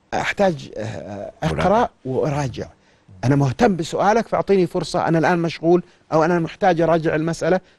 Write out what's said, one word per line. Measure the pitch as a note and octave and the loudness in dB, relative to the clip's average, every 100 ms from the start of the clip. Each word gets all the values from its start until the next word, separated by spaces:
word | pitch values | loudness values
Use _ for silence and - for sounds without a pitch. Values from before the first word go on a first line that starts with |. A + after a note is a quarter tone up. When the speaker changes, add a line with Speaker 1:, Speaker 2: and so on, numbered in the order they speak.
| _ | _
Speaker 1:
أحتاج، | - - - F#3+ D3 C3+ - | -6 -4 0 0 0 -8 -10
آه، | G#2+ G#2 D#2 G2+ G2+ - | -10 -10 -12 -12 -12 -6
أقرأ | D#3+ D#3 D#3+ | -4 0 2
Speaker 2:
مراجعة. | G#3+ - - C3 | 2 0 -4 -6
Speaker 1:
وأراجع. | B2+ C#3+ C#3+ C#3 G#2+ - - _ _ _ F#2+ | -2 -2 -2 -4 -8 -12 -16 _ _ _ -4
أنا | A#2+ C#3 | 0 2
مهتم | C#3 A#2+ A#3 F3 | 2 2 2 0
بسؤالك | E3 - F#3+ A3+ A3 | -4 0 2 2 0
فأعطيني | E3 E3 G3 F3 | -2 2 2 2
فرصة، | F#3 - F3+ D#2+ | -2 -4 -2 0
أنا | E3 | 2
الآن | D3 F3 | 2 2
مشغول | E3 - E3 F3+ - _ - | -2 -2 2 2 0 _ -2
أو | D#3 | 2
أنا | D#3+ F3 | 2 2
محتاج | E3 - G3 E3 | -2 0 0 2
أراجع | E3 E3 D#3 D#3 | 2 2 0 -2
المسألة. | D#3+ D#3+ D#3+ F#3 - | -2 -2 0 -2 -4